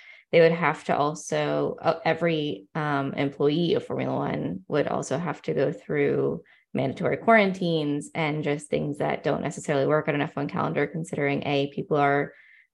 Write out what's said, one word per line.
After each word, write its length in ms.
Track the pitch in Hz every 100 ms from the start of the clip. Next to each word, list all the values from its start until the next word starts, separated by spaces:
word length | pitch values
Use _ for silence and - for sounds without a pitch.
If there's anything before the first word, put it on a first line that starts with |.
| - - -
they 100 | 165
would 100 | 165
have 320 | 170 151 151 -
to 120 | 160
also, 800 | 143 156 - 151 147 147 143 -
uh, 180 | 160 160
every, 640 | 165 160 170 156 147 147 - 165
um, 380 | 151 143 139
employee 640 | - 143 139 143 151 170 -
of 100 | -
Formula 280 | 135 131
One 520 | 131 143 147 151 185 -
would 200 | 151 -
also 300 | - 139 135
have 240 | 170 147
to 100 | -
go 180 | 156 143
through 720 | 165 - 151 143 139 135 170 - - _
mandatory 440 | 135 135 127 151 139
quarantines 920 | - 226 196 185 175 160 147 147 147 -
and 280 | 156 151
just 260 | 147 147 -
things 280 | 151 151 143
that 260 | 147 143
don't 200 | 151 147
necessarily 440 | 143 - - 143 139
work 220 | 151 151
on 60 | 143
an 60 |
F 140 | 143 -
one 120 | 143
calendar, 380 | - 151 147 147
considering 560 | 165 165 - 143 143 -
A, 220 | 143 139
people 300 | - - 151
are 360 | 143 143 143 - - - _